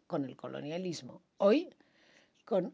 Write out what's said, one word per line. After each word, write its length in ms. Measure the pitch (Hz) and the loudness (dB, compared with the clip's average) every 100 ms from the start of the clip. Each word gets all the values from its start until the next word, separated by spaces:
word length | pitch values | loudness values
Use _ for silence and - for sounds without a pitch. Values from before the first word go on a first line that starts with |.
| - | -6
con 180 | 165 | -4
el 120 | 135 131 | -4 -6
colonialismo. 840 | 123 131 143 170 185 156 123 - _ - | -10 -8 -6 -6 -4 -6 -10 -18 _ 2
Hoy, 320 | 196 262 359 - _ _ _ - _ _ | 6 6 2 -8 _ _ _ -20 _ _
con 280 | - 202 185 | -2 0 0